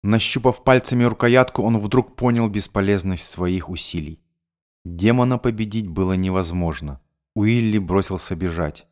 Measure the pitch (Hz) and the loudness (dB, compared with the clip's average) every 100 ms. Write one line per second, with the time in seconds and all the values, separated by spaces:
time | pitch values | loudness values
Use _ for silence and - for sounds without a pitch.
0 | 101 110 - 131 123 123 - 127 - 123 | 2 0 0 0 0 0 2 2 2 2
1 | 120 110 120 127 127 - 107 113 104 127 | 2 2 4 4 4 0 0 0 2 0
2 | - - 123 117 113 101 - 107 98 101 | 0 -2 0 2 0 -2 -4 -2 2 2
3 | 90 92 - - 90 92 87 90 - 85 | 0 -4 -6 -4 -2 -2 -4 -8 -6 -8
4 | 76 78 _ _ _ _ _ _ 87 87 | -8 -12 _ _ _ _ _ _ -12 0
5 | 101 123 123 123 123 113 107 110 104 82 | 2 4 2 0 -2 -4 -6 -6 -6 -2
6 | 92 92 92 92 85 87 85 80 76 69 | 0 0 0 0 -2 -2 -2 -4 -8 -12
7 | _ _ _ - 104 120 113 107 90 95 | _ _ _ -2 2 2 2 0 0 -2
8 | 95 92 - 85 90 82 78 - _ | 0 -6 -6 -4 -4 -2 -4 -6 _